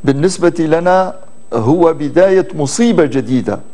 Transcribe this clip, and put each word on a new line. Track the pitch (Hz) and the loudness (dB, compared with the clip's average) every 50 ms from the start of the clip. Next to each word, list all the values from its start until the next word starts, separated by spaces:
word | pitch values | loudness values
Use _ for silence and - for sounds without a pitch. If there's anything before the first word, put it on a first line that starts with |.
| - | 0
بالنسبة | 139 135 139 151 190 185 - 165 175 165 165 | 0 0 2 0 0 0 2 0 0 0 0
لنا | 160 156 156 165 170 180 185 185 190 185 - - - - - - - - - | 0 0 0 0 2 2 2 2 0 -2 -6 -12 -14 -14 -14 -14 -12 -6 -4
هو | 117 110 117 151 180 165 165 160 | -2 0 2 2 4 4 2 2
بداية | 135 151 143 123 165 185 196 190 190 175 - - | 0 -4 -2 2 2 4 4 4 2 0 -2 -4
مصيبة | 156 147 131 - - 233 233 220 175 165 | -4 -4 -4 0 0 2 2 4 2 2
جديدة | 139 117 139 120 107 131 127 101 107 101 - - - | 2 0 -2 -2 0 -2 -2 0 -2 -6 -6 -8 -14